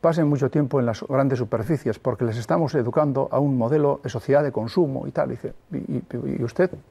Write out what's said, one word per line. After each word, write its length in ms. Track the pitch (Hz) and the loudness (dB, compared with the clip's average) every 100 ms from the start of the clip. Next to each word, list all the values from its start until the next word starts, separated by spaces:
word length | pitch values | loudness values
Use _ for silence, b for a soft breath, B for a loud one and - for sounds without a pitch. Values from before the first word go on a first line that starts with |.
pasen 260 | 165 165 147 | 4 4 2
mucho 220 | 143 135 | 2 2
tiempo 320 | 151 135 139 | 2 2 2
en 60 | 120 | 0
las 160 | 110 | -2
grandes 360 | - 131 139 127 | -2 2 2 0
superficies 600 | 113 113 110 151 117 107 | -2 -2 -2 -2 -2 -2
porque 260 | - 113 117 | -4 -2 -2
les 120 | 113 | -2
estamos 380 | 110 170 151 151 | -2 0 2 0
educando 540 | 117 151 147 135 - | 0 0 0 0 0
a 80 | 131 | 0
un 180 | 143 131 | 2 2
modelo 440 | 117 151 143 139 | 2 2 2 0
de 60 | - | -4
sociedad 340 | 110 - 139 | -6 2 2
de 80 | 143 | 2
consumo", 560 | 131 113 185 156 131 139 | -2 -2 0 0 0 -4
y 40 | |
tal. 180 | 160 135 | -2 -2
Dice, 240 | 123 - - _ | -4 -8 -12 _
"¿Y, 60 | 147 | -8
y, 260 | - 131 - 120 139 - | -4 -6 -6 -8 -4 -4
y 60 | |
usted 260 | 117 - 180 - - | -4 0 0 -2 -16